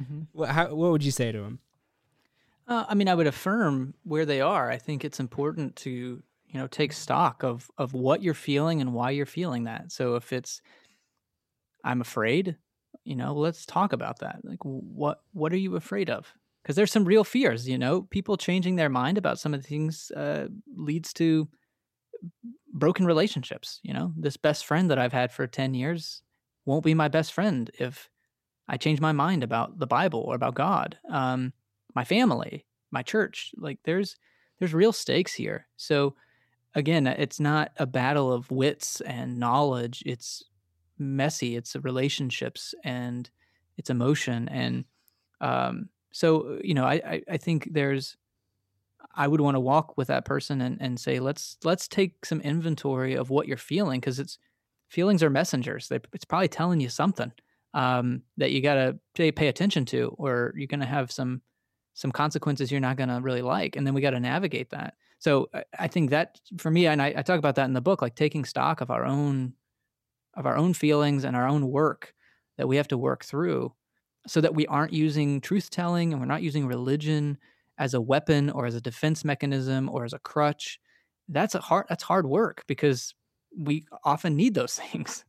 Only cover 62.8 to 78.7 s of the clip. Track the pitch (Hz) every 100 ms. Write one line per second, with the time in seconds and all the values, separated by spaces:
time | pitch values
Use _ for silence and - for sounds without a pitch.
62.8 | 131 131 131 123 131 123 123 170 175 143
63.8 | 139 139 139 127 123 151 185 123 123 -
64.8 | - - _ _ 160 139 - - - -
65.8 | 170 180 143 147 170 _ - 175 160 165
66.8 | 170 151 139 - 143 180 143 139 131 127
67.8 | 139 196 123 - 151 151 127 135 135 160
68.8 | 123 120 123 139 147 135 127 - _ _
69.8 | _ _ _ _ _ - 131 127 170 170
70.8 | 151 147 147 143 135 123 127 147 135 143
71.8 | 151 - - _ _ _ _ - 135 139
72.8 | 147 127 135 127 - 139 175 135 123 -
73.8 | _ _ _ _ - 165 160 160 151 143
74.8 | 160 165 156 151 143 139 - 202 - -
75.8 | 175 175 170 143 127 151 160 147 131 123
76.8 | 127 147 151 151 147 143 _ _ _ -
77.8 | 135 127 117 135 - 147 143 135 120